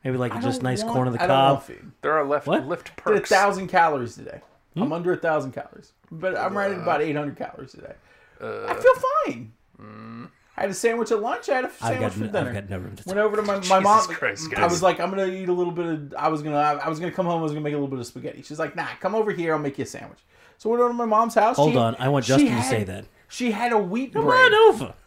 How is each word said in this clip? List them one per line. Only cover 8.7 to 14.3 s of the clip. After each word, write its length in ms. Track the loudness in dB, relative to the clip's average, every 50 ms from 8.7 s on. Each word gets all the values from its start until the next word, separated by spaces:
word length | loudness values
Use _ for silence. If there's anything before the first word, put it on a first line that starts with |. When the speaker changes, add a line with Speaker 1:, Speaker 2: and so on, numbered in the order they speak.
| -6
Speaker 2:
feel 200 | 4 6 4 4 6 2 -2 0 0 -2
fine. 260 | -2 -6 -8 -12 -18 -20 _ _ _ _ _
Speaker 3:
mm. 480 | -20 -20 -20 -18 -18 -16 -16 -16 -18 -18 _ _ _ _ _
Speaker 2:
I 40 | -6
had 80 | -4 -4
a 40 | -4
sandwich 360 | -2 -2 0 0 0 -2 -2
at 100 | -2 -2
lunch. 260 | -2 -4 -6 -6 -4 -2
I 60 | -2
had 100 | -2 -2
a 40 | -4
Speaker 1:
I've 40 | -8 -6
Speaker 2:
sandwich 220 | -4 -4 -2 -2
Speaker 1:
got 120 | -4 -4
Speaker 2:
for 120 | -4 -4 -6
Speaker 1:
n-, 80 | -4
Speaker 2:
dinner. 160 | -2 -4 -4 -4
Speaker 1:
I've 40 | -6
got 140 | -8 -8 -8
no 80 | -10 -10
room 180 | -10 -12 -14
to 60 | -14 -10
Speaker 2:
Went 120 | -4 -2 0
over 160 | 0 2 0
to 60 | 0
my, 120 | -2 -2 -2
my 60 | -2
Speaker 3:
Jesus 220 | 2 4 4 4
Speaker 2:
mom. 240 | 6 6 6 4 4 0
Speaker 3:
Christ, 400 | -6 -4 -4 -4